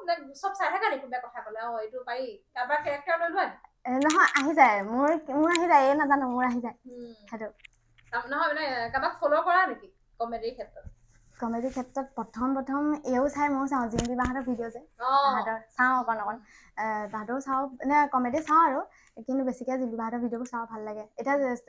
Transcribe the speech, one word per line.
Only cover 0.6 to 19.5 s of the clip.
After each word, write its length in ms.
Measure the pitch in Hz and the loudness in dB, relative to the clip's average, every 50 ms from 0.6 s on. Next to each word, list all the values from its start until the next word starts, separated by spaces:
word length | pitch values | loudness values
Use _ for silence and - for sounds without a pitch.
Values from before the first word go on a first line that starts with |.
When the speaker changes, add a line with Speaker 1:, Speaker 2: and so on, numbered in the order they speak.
| 370 339 | -2 -2
Speaker 1:
থাকা 180 | 339 381 440 415 | 0 0 0 0
নেকি 120 | 294 262 | 0 -2
কোনোবাই 200 | 269 247 247 247 | -6 -6 -8 -8
কথা 200 | 247 240 - 240 | -8 -8 -12 -12
ক'লে? 200 | - 214 214 220 | -12 -10 -10 -8
অ, 180 | 226 240 233 226 | -8 -6 -6 -6
এইটো 200 | 214 220 240 254 247 | -6 -8 -8 -10 -8
পাৰি। 200 | 247 240 254 262 240 208 - _ _ - | -8 -6 -6 -6 -8 -10 -14 _ _ -6
কাৰোবাৰ 240 | 254 247 247 294 294 294 | -6 -2 -2 -2 -2 0
কেৰেক্টাৰ 360 | 311 285 285 - - 330 330 | -2 -6 -4 -2 -2 0 0
লৈ 80 | 339 339 | 0 -2
লোৱা 160 | 330 381 349 | 0 -2 -2
নেকি? 260 | - - - _ - _ _ - | -2 -4 -12 _ -20 _ _ -6
Speaker 2:
এ, 60 | 247 | -4
নহয়, 380 | 247 262 285 311 302 381 339 - - | 0 2 4 4 6 6 4 4 4
আহি 180 | 294 269 302 320 | 2 0 2 6
যায়। 280 | 302 269 233 208 202 | 6 6 6 6 2
মোৰ, 360 | 196 208 233 254 277 302 330 320 330 294 262 | 0 -2 0 2 2 2 2 0 -2 -2 0
মোৰ 160 | 294 311 339 | 2 2 4
আহি 180 | 349 339 349 349 | 4 2 4 6
যায়। 200 | 330 277 262 269 | 6 6 8 6
এই 60 | 285 | 4
নাজানো, 300 | 302 302 277 285 285 269 247 | 4 4 4 4 2 2 0
মোৰ 160 | 247 247 254 | -2 0 0
আহি 160 | 247 240 247 | 0 -2 -4
যায়। 140 | 233 233 233 _ _ | -6 -8 -12 _ _
Speaker 1:
উম। 260 | 254 247 247 240 233 226 214 208 202 | -18 -16 -16 -16 -16 -18 _ _ -14
Speaker 2:
সেইটো। 180 | - 220 220 208 - _ _ - _ _ _ _ _ _ _ - | -12 -10 -10 -12 -12 _ _ -20 _ _ _ _ _ _ _ -6
Speaker 1:
তাৰ-, 160 | 233 240 240 247 | -6 -6 -4 -4
নহয়, 200 | 277 302 330 302 | -2 0 0 0
মানে, 160 | 294 311 311 277 254 240 226 233 | 0 -2 -2 -2 -2 -4 -4 -2
কাৰোবাক 220 | 247 269 294 339 339 - | -2 0 0 -2 -2 0
ফ'ল' 200 | 330 285 294 320 | 2 2 4 4
কৰা 240 | 349 359 349 370 381 | 4 4 4 4 4
নেকি 220 | 370 233 - - - _ _ _ _ _ - | 2 0 -6 -12 -20 _ _ _ _ _ -6
কমেডিৰ 340 | 233 233 233 220 220 233 | -6 -6 -6 -6 -6 -6
ক্ষেত্ৰত? 320 | 254 247 202 - - - - - - _ _ _ _ _ _ _ _ - | -8 -8 -12 -14 -14 -20 -20 -20 -20 _ _ _ _ _ _ _ _ -8
Speaker 2:
কমেডিৰ 300 | 240 226 233 233 240 262 | -6 -4 -4 -2 -4 -4
ক্ষেত্ৰত 360 | 262 269 254 254 - 269 269 269 - | -4 -4 -8 -6 -6 -8 -8 -6 -8
প্ৰথম 400 | 240 220 - - 226 247 262 269 | -10 -10 -10 -6 -4 -2 -2 -2
প্ৰথম 400 | 269 262 269 269 285 294 302 302 294 - | -2 -2 -2 -2 0 0 0 0 -2 -2
এও 240 | - 254 247 269 294 | 0 0 2 2 0
চাই, 200 | 285 285 294 294 | 0 0 0 0
ময়ো 180 | 277 269 277 | 0 0 0
চাওঁ। 220 | 269 285 254 240 226 | 0 0 -2 -2 0
জিম্পী 260 | 220 240 240 240 247 | 0 0 0 0 0
বাহঁতৰ 280 | 247 247 254 254 269 | 0 -2 -2 -2 -4
ভিডিঅ' 280 | 247 254 247 220 233 226 | -4 -4 -4 -4 -6 -10
যে, 80 | 220 240 | -10 -14
Speaker 1:
অ। 320 | 302 - _ - 240 254 269 277 | -18 -18 _ -4 0 4 4 6
Speaker 2:
তাহাঁতৰ 360 | 277 277 262 233 202 220 226 220 220 _ | 6 4 2 2 -2 -2 -4 -6 -8 _
চাওঁ 300 | - - 254 254 262 254 | 0 2 2 4 4 2
অকণ 180 | 233 226 226 214 | 2 0 -2 -2
অকণ। 160 | 208 202 214 | -2 -6 -6
Speaker 1:
উম। 80 | 254 208 _ - - - _ - - | -8 -12 _ -20 -20 -20 _ -8 -6
Speaker 2:
এ, 300 | 214 220 214 214 208 202 | -4 -2 -2 -4 -6 -6
তাহাঁতেও 320 | 214 214 214 220 247 277 | -8 -8 -6 -4 -6 -4
চাওঁ, 280 | 269 277 269 262 277 277 | -4 -2 -2 -2 -2 -4
মানে, 380 | 262 247 - 269 285 294 294 | -6 -4 0 2 4 4 4
কমেডি 340 | 285 277 254 247 240 240 311 | 4 2 0 0 2 0 -2
চাওঁ 220 | 311 - 302 - 339 | 2 4 6 6 6
আৰু। 160 | 302 170 190 - - _ - _ _ - 226 | 6 4 0 -4 -6 _ -20 _ _ -20 -14
কিন্তু 220 | 226 - 254 269 262 | -6 -2 -2 0 0
বেছিকে 340 | 254 | -2